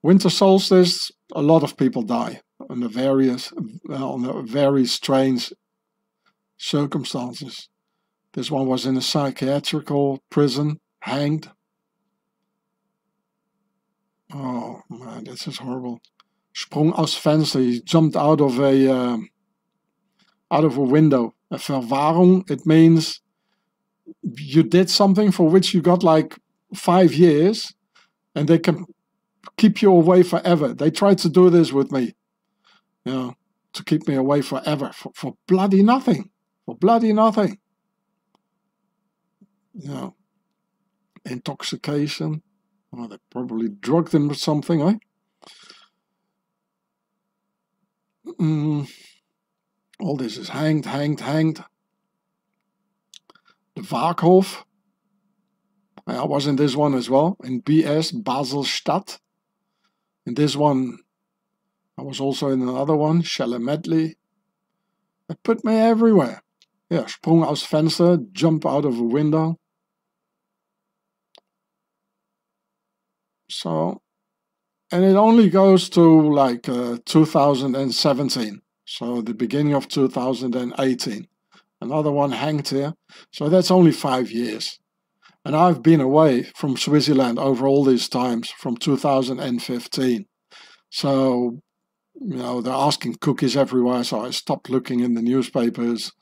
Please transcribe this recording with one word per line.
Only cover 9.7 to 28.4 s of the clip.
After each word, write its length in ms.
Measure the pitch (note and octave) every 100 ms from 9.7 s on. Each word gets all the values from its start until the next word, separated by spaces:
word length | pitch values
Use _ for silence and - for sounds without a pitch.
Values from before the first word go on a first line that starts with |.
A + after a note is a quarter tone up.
| D#3 - C#3+ C#3+ C3+ _
prison, 520 | - D3 B2+ D3+ D3+ _ _
hanged. 480 | - C3 D3 D#3 - _ _ _ _ _ _ _ _ _ _ _ _ _ _ _ _ _ _ _ _ _ _ _ _ _ _ _ _
Oh 500 | C#3+ C3 B2 A#2 A#2 _
man, 340 | A#2+ B2 A#2
this 220 | A2 B2 -
is 120 | -
horrible. 420 | C3 B2+ B2 A#2 _ _ _ _ _
Sprung 400 | - - C#3+ D#3
aus 260 | - D#3 -
Fenster, 420 | D#3+ D#3 D3 C#3
he 200 | B2+ A#2+
jumped 340 | - E3 D#3+
out 260 | - D3 D#3
of 200 | C#3 B2
a, 280 | C#3 C3+ C3+
um, 400 | B2+ B2 A#2 G2+ _ _ _ _ _ _ _ _ _ _ _ _
out 140 | D3
of 120 | D#3 B2+
a 60 |
window. 520 | C3 D3 D#3 C3 A2+ _ _
A 60 | B2
Verwahrung, 920 | - C#3 A#2 C3+ D3 E3 F3+ F#3 -
it 160 | C#3
means 560 | - D#3+ E3 E3 D#3 - _ _ _ _ _ _ _ _ - -
you 400 | - A#2+ D3 C#3+
did 260 | D3 F3 F#3
something 440 | - G3 F#3+ G#3
for 160 | F#3 D#3+
which 260 | F#3 F3+
you 60 | F3+
got, 220 | F3 E3+
like, 360 | F3 D#3+ D#3 - _ _ _
five 380 | G3 - F3+ F3+
years, 600 | C3+ F3 D3 F3 A3 - _ _ _ _ _ _
and 140 | -